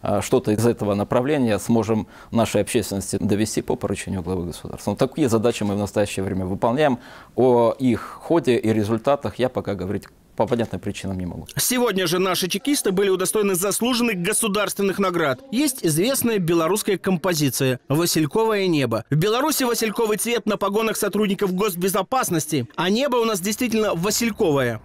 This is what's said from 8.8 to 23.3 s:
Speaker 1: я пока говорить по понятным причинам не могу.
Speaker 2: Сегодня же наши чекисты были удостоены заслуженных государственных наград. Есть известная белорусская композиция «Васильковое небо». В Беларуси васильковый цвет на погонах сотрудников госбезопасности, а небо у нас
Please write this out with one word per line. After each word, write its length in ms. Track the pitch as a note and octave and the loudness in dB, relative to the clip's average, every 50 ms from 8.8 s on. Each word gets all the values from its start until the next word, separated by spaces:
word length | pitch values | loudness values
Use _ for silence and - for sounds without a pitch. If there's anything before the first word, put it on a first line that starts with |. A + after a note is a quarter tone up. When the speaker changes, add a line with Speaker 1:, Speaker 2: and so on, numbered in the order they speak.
| G#2+ G2+ A2+ A2 - C#3 C#3 C#3 - G#2+ - - | 2 0 0 0 2 0 0 0 0 -6 -2 -2
Speaker 1:
я 120 | A#2+ B2+ | -2 -2
пока 240 | - G#2 F#2+ - G2+ | -2 -4 -4 -4 -6
говорить 300 | F#2+ F2+ F#2 G2+ G2 - - - _ _ _ - | -6 -4 -4 -6 -6 -8 -10 -20 _ _ _ -4
по 120 | - A2 | -4 0
понятным 340 | G2+ B2+ A#2 A2+ G#2 - F#2 | 0 2 0 0 -2 -4 -8
причинам 380 | - G#2+ G2 - - G2 G2 F#2 | -6 -8 -8 -6 -8 -8 -6 -6
не 80 | F2+ | -6
могу. 200 | F2 E2 D#2+ D#2 - - | -8 -8 -10 -14 -8 -4
Speaker 2:
Сегодня 500 | - - - B3 B3+ A#3+ A#3 G3+ F#3+ F#3 | -2 -2 0 2 2 2 2 2 0 0
же 120 | E3 D#3 F#3 | 0 0 2
наши 300 | F#3+ F#3+ F3+ - F#3+ F3+ | 2 2 0 0 -2 -2
чекисты 420 | - G3+ - C#4 D4 C#4 - G#3+ | -4 -4 0 0 0 0 0 0
были 200 | F#3 F#3 G#3 G3 | 2 2 2 2
удостоены 440 | F#3+ F3 F#3 F3+ - G#3+ G#3 G3+ F#3+ | 2 2 0 0 0 2 2 2 2
заслуженных 680 | E3+ F3+ G#3 F#3 - G#3+ A#3+ C4 A3+ A#3+ A#3+ A3+ F3+ E3+ | 0 0 -2 -2 0 0 0 0 2 0 0 0 -2 -2
государственных 760 | F#3+ G#3+ - - A3+ F#3+ G#3 G3+ F#3+ - - G3 G3 F3+ F3 | -2 -2 0 -2 0 0 0 -2 -2 -2 -2 -2 -2 0 0
наград. 420 | G3 F#3 F3+ E3+ D#3+ C#3+ C3 D#3 - - - | 0 0 0 0 0 0 0 -2 -6 -6 -2
Есть 320 | - D4+ - - - - | 0 0 0 -2 -2 -2
известная 540 | E3+ D3+ D3+ F#3 B3 C#4 - - A#3 A3+ G#3 | 0 2 2 2 0 0 0 0 0 0 0
белорусская 580 | F3+ D#3 E3+ E3+ D#3+ D#3+ F#3+ G#3+ - - G3+ | 0 2 2 2 2 2 0 0 0 0 -2
композиция 840 | E3+ - G3 F#3 E3 - F#3+ F3+ D3 D3+ C3+ A#2+ - C#3 C3 B2+ A#2+ _ _ | 0 0 -2 -2 0 0 0 0 2 0 0 0 0 0 0 0 -2 _ _
«Васильковое 800 | C#3 D#3 E3+ E3 - F3 D#3+ D3 - A3 A3+ A3 A3 G3+ F#3+ | 0 0 2 2 2 0 0 2 2 0 2 2 2 2 2
небо». 380 | F#3 E3+ D3 C3+ A#2+ A#2 G#2+ - _ | 2 2 2 2 0 -2 -4 -2 _
В 60 | - | 0
Беларуси 480 | D3+ E3+ G#3+ A3 B3 C#4 D#4 C#4+ - C4 | 2 2 2 2 2 0 0 0 0 0
васильковый 520 | A#3+ A#3 G3+ A3+ A3 G3 - A#3 G#3+ G#3+ | 0 0 0 -2 -2 0 0 0 0 0
цвет 300 | - - A3+ A#3+ A#3 - | -2 0 -2 -2 -2 0
на 100 | G#3+ G#3 | -2 -2
погонах 400 | F#3+ G#3 G3 G3+ G#3+ A3+ A3 G3+ | 0 -2 0 0 0 0 0 0
сотрудников 560 | - A3 G3+ F#3 G3+ G#3+ G3+ G3+ F3 G#3 F#3+ F#3 | 0 -2 -2 0 0 0 0 0 0 0 -2 0
госбезопасности, 1120 | F3+ G#3 A3 F3 F3 F3 G3 E3+ G#3 F#3+ - - B3+ A#3 - F3+ D#3+ - - - C#3+ A#2+ - - | 0 0 -2 -2 -2 -2 0 0 0 -2 0 0 -2 0 0 -2 -2 -2 -2 -2 -2 -2 -4 -6
а 120 | - D#3+ F3+ | -4 0 0
небо 280 | G3+ A3+ C#4 D4 B3+ | 2 2 2 2 2
у 100 | B3 A3+ | 2 2
нас 140 | A3+ | 2